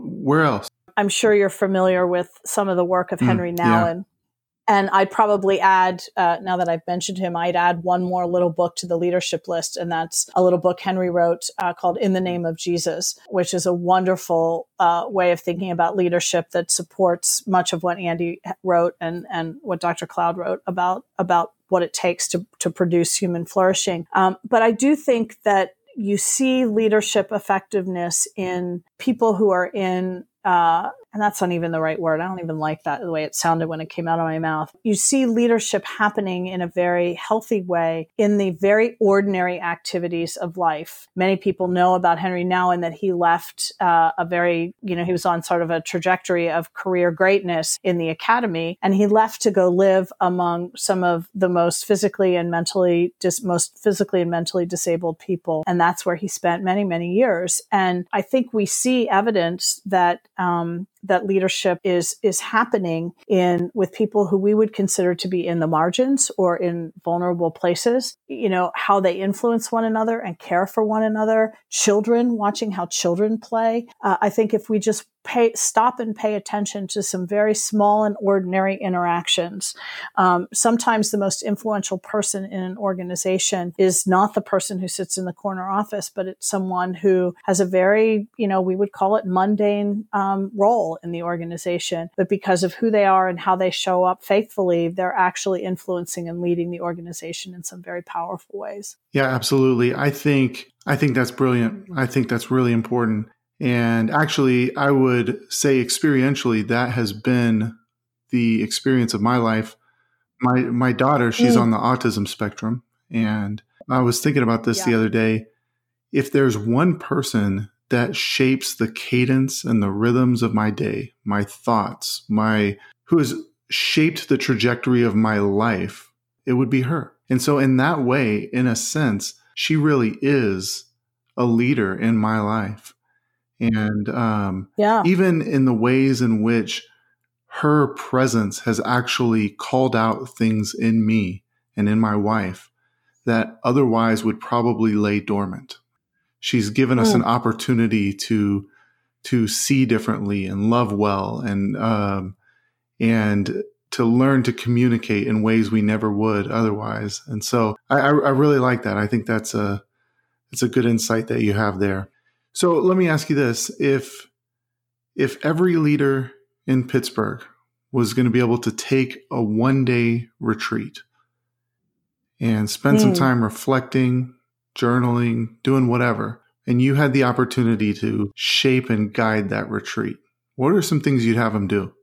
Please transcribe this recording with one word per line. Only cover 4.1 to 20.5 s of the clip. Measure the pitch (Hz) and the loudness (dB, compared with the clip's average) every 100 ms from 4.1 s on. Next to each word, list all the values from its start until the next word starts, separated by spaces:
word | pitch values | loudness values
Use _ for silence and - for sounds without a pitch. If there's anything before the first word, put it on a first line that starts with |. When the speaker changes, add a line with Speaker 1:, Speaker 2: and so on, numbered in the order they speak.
| _ _ _ _ _ - | _ _ _ _ _ 0
Speaker 2:
And | 202 196 | 2 2
I'd | 190 196 | 2 2
probably | 240 214 202 190 190 | 2 2 2 2 2
add, | 190 190 185 180 - - | 4 4 2 0 -6 0
uh, | 175 170 | 0 0
now | 190 180 | -2 -2
that | 170 | 0
I've | 165 - | -2 -4
mentioned | 175 - 185 | -6 -6 -4
him, | 185 170 | -4 -2
I'd | 175 175 | -2 2
add | 175 175 | 2 0
one | 175 180 | 0 -2
more | 180 180 175 | 0 -2 0
little | 180 175 | 2 0
book | 165 175 - | 2 -2 -2
to | 175 | -4
the | 170 | -2
leadership | 175 180 - 170 - | 0 0 -2 -4 -4
list. | 165 - - | -6 -6 -6
And | 170 | -6
that's | 165 170 - - | -4 -4 -4 -2
a | 175 | 2
little | 185 175 | 4 4
book | 180 175 | 2 0
Henry | 190 185 180 | -2 -2 0
wrote, | 175 170 170 - - | 2 2 0 -6 -6
uh, | 180 | -6
called | 175 180 175 | -2 -2 0
In | 202 | 0
the | 190 | 0
Name | 185 175 | -2 -4
of | 170 160 | -4 -6
Jesus, | - 175 165 160 - - - | -4 -2 -2 -4 -6 -8 -6
which | 196 175 | -2 -2
is | 180 180 | -2 -2
a | |
wonderful, | 175 175 185 185 185 - 165 165 165 - - | -2 2 2 2 -2 -2 0 0 -2 -6 0
uh, | 175 170 - | 2 2 -2
way | 196 180 | 0 2
of | 170 | 2
thinking | - 170 185 | -2 -4 -4
about | 170 170 190 | 0 0 2
leadership | 180 175 - 175 165 | 0 0 0 -2 -2
that | 175 175 | -4 -2
supports | - 175 - 185 175 - - - | -4 -4 0 0 0 -2 -4 0
much | 185 175 | 0 0
of | 170 | -2
what | 175 175 | -4 -4
Andy | 175 165 170 170 180 - | -4 -4 -4 -6 -10 -8
wrote | 185 175 170 - | 0 2 2 0
and, | 165 175 - | -6 -8 -6
and | 175 165 262 | -6 -6 -8
what | 277 170 | -6 -4
Doctor | 170 165 - | -2 -4 -6
Cloud | - 170 180 | -2 -2 -2
wrote | 175 | -4